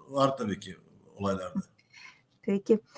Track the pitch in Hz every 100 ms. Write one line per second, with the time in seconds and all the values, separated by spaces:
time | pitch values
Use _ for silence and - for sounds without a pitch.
0 | 135 139 135 135 107 92 95 85 - -
1 | - - 98 190 185 196 - _ _ -
2 | - - _ _ - 196 - 214 -